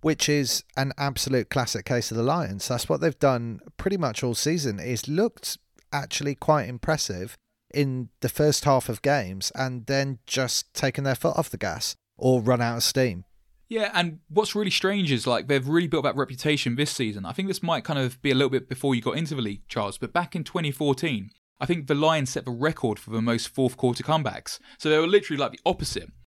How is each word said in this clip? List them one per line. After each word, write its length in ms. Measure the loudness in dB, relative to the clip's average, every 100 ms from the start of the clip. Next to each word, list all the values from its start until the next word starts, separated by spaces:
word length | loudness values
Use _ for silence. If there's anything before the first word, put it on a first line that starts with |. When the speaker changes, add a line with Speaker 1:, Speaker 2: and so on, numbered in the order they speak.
Speaker 1:
Which 260 | 2 2 2
is 360 | 2 2 -2 -4 -2
an 160 | -2 0
absolute 520 | -2 -2 0 2 2
classic 360 | 0 0 -2 -2
case 260 | -2 0
of 60 | 0
the 60 |
Lions. 440 | 0 0 -2 -6 -4
That's 220 | -4 -2
what 100 | 0
they've 200 | 0 2
done 400 | 2 2 -2 -10 -14 _
pretty 200 | -2 0
much 260 | -2 0
all 120 | -2 0
season, 440 | 0 0 -2 -4
is 280 | -4 -4 -2
looked 500 | 0 0 -2 -10 -10 _ _ _
actually 440 | -6 -4 -4 -4 -4
quite 320 | 0 0 0
impressive 720 | -8 -4 -2 -2 -6 -8 -12 _ _ _
in 360 | -2 0 -2 -6 _
the 80 | -6
first 380 | 2 2 4 4
half 240 | 4 2
of 120 | -2
games 500 | 2 2 0 -6 -6 -4
and 300 | -6 -6 -2
then 340 | 0 0 -4 -6
just 480 | -2 0 -2 -4
taken 320 | -2 -2 0 0
their 100 | 0
foot 220 | 0 0
off 120 | -2
the 80 | -2
gas 380 | -4 -4 -6 -8 _ _
or 240 | 4 4
run 200 | 4 2
out 160 | 2 0
of 60 |
steam. 400 | 0 2 2 0 -10 _ _ _ _
Speaker 2:
Yeah, 220 | -2 0
and 260 | 0 -2 -4 _
what's 280 | 0 2 2
really 160 | 0
strange 380 | 2 2 2 2
is, 140 | 2 2
like, 220 | 0 2
they've 200 | 0 4
really 200 | 2 2
built 160 | 2
that 120 | 0 0
reputation 600 | -4 -2 0 0 0 0
this 160 | -2
season. 340 | 0 -4 -4 -6
I 60 |
think 160 | -4 -4
this 160 | -2
might 220 | 0 -2 0
kind 120 | -2
of 240 | -2 -2
be 80 | 0
a 60 | 4
little 140 | 4
bit 180 | 2 -4
before 260 | -4 0
you 80 | 0
got 160 | 0 -2
into 180 | -4 -4
the 60 |
league, 200 | -4 -6 -8
Charles, 300 | -4 -4 -4
but 160 | -4
back 220 | -2 -2 -6
in 80 |
twenty 260 | -6 -4 -4
fourteen, 640 | 0 0 2 0 -2 -6 _ _ _
I 60 | -2
think 220 | -2 0
the 80 | 2
Lions 340 | 4 2 0
set 160 | -4 -6
the 60 |
record 480 | -2 -2 0 -2 -2
for 120 | -4
the 100 | -2
most 260 | 0 0 -2
fourth 300 | 0 0 2
quarter 260 | 0 0
comebacks. 560 | 0 0 0 -6 -12 -14 -16 -4
So 120 | 4
they 100 | 4
were 80 | 6
literally, 320 | 4 4 -2
like, 140 | -2
the 60 | 0 0
opposite. 460 | 0 -2 -6 -10 -20